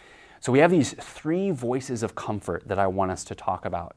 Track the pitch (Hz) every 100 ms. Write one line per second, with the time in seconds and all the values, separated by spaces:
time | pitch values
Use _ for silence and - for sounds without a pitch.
0 | - - - - - 131 170 180 117 -
1 | - - 151 180 196 139 120 131 131 117
2 | 110 - - 104 - 85 - 95 95 95
3 | 92 90 - 95 - 92 98 87 85